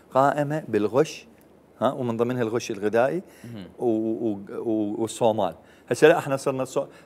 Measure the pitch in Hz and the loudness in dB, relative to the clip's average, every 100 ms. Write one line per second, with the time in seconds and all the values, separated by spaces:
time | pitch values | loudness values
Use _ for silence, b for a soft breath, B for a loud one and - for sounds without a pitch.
0 | b 131 135 151 143 156 - 104 104 123 | b 2 4 2 -2 -4 -2 0 2 2
1 | 160 - - - - _ _ - 113 143 | 0 -4 -20 -20 -20 _ _ -2 -2 0
2 | 123 113 120 127 113 117 - 104 104 113 | -4 -2 -2 0 -2 -2 -4 -4 0 2
3 | 131 170 - B 123 117 87 - 123 110 | 2 0 -8 B -16 -14 -14 -4 0 0
4 | 110 113 113 101 98 120 117 110 104 110 | -2 -2 -4 -6 -10 -8 -4 -2 -2 -4
5 | 110 - 117 110 92 82 b b - 127 | -4 0 0 2 -2 -4 b b -6 6
6 | 156 165 143 135 143 131 131 143 - b | 6 6 2 -4 -2 -4 -4 -4 -6 b